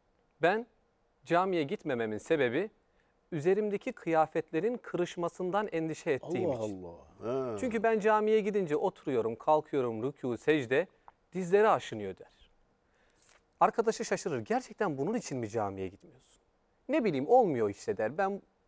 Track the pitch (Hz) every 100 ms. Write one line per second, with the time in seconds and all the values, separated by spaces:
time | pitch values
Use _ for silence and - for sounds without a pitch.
0 | _ _ _ - 160 220 254 _ _ _
1 | _ _ - 170 196 175 143 208 156 120
2 | 113 107 - 160 123 139 214 _ _ _
3 | _ _ - 160 170 196 214 196 170 -
4 | 165 160 151 160 - 160 214 247 - 170
5 | 175 175 170 - 185 196 208 165 160 151
6 | 165 143 151 180 175 120 107 95 87 80
7 | - - 110 131 131 208 254 220 226 220
8 | 214 214 214 220 202 202 165 147 190 -
9 | - - 110 117 - 156 - 143 120 110
10 | 131 - 127 113 - 156 117 135 185 _
11 | - _ _ 180 175 202 220 139 - 113
12 | 98 90 - _ _ _ _ _ _ _
13 | _ _ - - _ - 185 226 220 -
14 | 220 185 185 127 107 247 - - 196 135
15 | 160 233 - 127 107 113 101 98 92 98
16 | - - - _ _ _ _ _ - 302
17 | 220 135 147 247 196 123 104 101 - 101
18 | 110 160 196 196 _ _